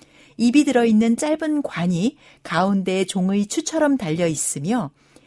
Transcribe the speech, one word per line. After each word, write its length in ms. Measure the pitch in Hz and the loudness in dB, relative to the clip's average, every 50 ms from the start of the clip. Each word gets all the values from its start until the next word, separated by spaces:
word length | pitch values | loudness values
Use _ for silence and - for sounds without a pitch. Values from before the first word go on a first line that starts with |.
| - _ _ _ - - _ | -20 _ _ _ -20 -20 _
입이 280 | - 226 240 240 294 294 | 0 0 4 6 4 4
들어있는 520 | 285 254 240 233 233 220 214 226 226 233 | 6 4 2 4 4 4 4 4 4 2
짧은 460 | 233 311 302 311 311 330 302 302 294 | 0 0 -2 -2 -2 -2 -2 -2 -2
관이 540 | 277 - - 165 170 180 180 165 190 269 - _ - - - _ _ | -4 -4 -6 -4 -2 -2 0 0 -2 -2 -4 _ -20 -20 -20 _ _
가운데 600 | - 175 160 185 196 202 196 180 185 185 190 190 | -4 -2 0 0 0 0 -2 -2 -2 -2 -2 -2
종의 420 | 185 - 202 180 190 196 208 202 | -2 -2 -2 -2 0 0 -2 -2
추처럼 500 | 202 - 330 320 - 320 320 302 294 277 | -2 -4 -6 -6 -4 -2 0 2 2 0
달려 320 | 254 202 156 156 170 175 165 | 0 -2 -4 -2 -2 -2 -2
있으며 640 | 156 - - - - 147 143 180 240 247 170 139 - _ _ _ _ - _ | -2 -4 -6 -6 -6 -6 -4 -2 -2 -2 -4 -6 -10 _ _ _ _ -20 _